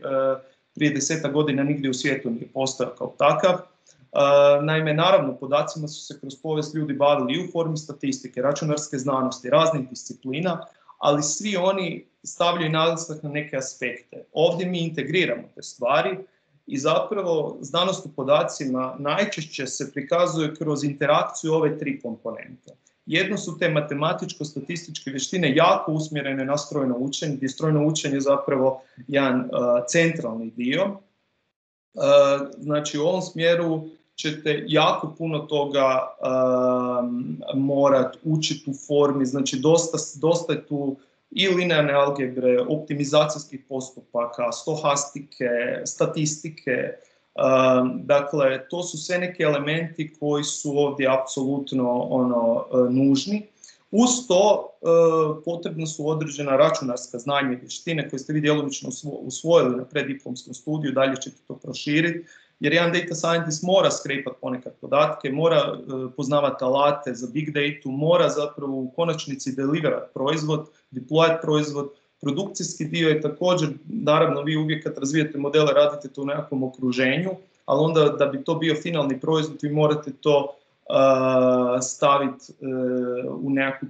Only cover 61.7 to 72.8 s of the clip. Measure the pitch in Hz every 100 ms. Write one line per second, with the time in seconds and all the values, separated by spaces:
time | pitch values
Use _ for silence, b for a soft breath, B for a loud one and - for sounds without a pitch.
61.7 | - 147 147 170 165 B B B _ 147
62.7 | 165 170 180 175 160 165 170 160 151 180
63.7 | 190 151 - 143 139 135 123 131 127 -
64.7 | - - 139 156 156 139 139 165 156 139
65.7 | - - 131 131 139 131 147 139 127 127
66.7 | 139 147 - 143 120 123 135 151 147 143
67.7 | 147 135 135 156 175 147 151 147 - 143
68.7 | 135 127 - 170 156 147 135 139 131 139
69.7 | 165 147 - - - 135 160 151 151 151
70.7 | b _ 127 123 156 165 160 160 151 151
71.7 | 143 143 b b _ 143 147 196 - 170
72.7 | -